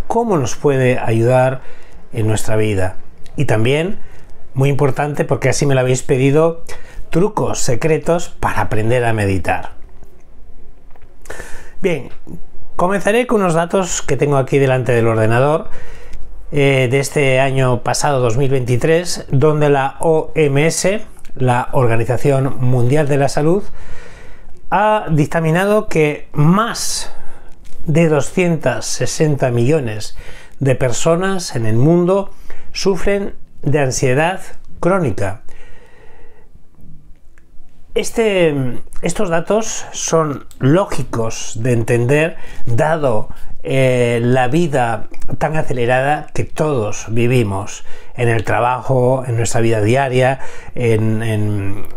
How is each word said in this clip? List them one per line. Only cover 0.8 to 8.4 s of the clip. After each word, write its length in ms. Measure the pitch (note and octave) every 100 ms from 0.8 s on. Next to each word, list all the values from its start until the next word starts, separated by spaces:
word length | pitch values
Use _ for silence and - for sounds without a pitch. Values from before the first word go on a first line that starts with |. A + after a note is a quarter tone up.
| B2+ B2
ayudar 640 | G#2+ A2+ A#2 B2+ C3 C3 - - - - -
en 140 | A#2 A2
nuestra 280 | G#2+ - G#2+
vida? 420 | G#2+ G2 F#2 - - - - -
Y 100 | -
también, 520 | A2 A2+ D3 F3+ - - - - - -
muy 160 | C3 C#3
importante, 560 | C3+ C#3 C3 D3 C#3+ D#3+
porque 240 | B2+ -
así 160 | - C#3+
me 80 |
lo 80 | C3
habéis 220 | B2+ B2+
pedido, 580 | - C3 C3+ D3+ E3 E3 - - - - -
trucos 520 | D#3+ G3+ G3 A2+ -
secretos 680 | - B2 D#3+ D3+ - E3+ -
para 320 | -